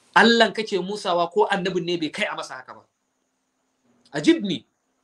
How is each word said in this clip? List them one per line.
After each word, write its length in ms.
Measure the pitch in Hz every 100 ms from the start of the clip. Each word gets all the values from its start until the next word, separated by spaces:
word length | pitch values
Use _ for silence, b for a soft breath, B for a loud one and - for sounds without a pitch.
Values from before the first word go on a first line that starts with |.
| _
Allahn 380 | 175 226 233 214
kake 260 | 196 214 190
musawa 500 | 185 208 202 175 170
ko 160 | 214 208
annabin 380 | 196 180 180
ne 120 | 170 175
bai 140 | 151
kai 160 | - 180
a 80 | 160
masa 180 | 147 131
haka 160 | 123
ba? 80 | 110 _ _ _ _ _ _ _ _ _ _ _ _ _
Ajibni. 520 | 147 160 330 202 135 _ _ _ _